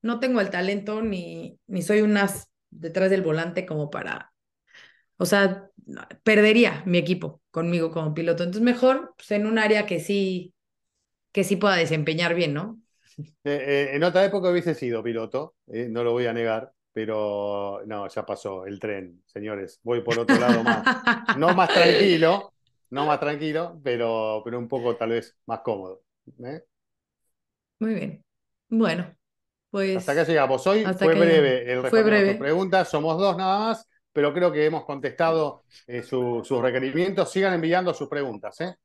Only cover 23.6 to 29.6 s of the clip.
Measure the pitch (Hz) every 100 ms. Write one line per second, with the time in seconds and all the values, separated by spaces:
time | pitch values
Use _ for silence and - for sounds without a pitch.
23.6 | 170 170 139 120 117 113 110 110 117 120
24.6 | 120 135 120 117 113 117 113 _ - 113
25.6 | - 104 92 95 _ _ - _ 120 156
26.6 | _ _ _ _ _ _ _ _ _ _
27.6 | _ _ 220 208 - - _ _ _ _
28.6 | _ 226 214 165 175 _ _ _ _ _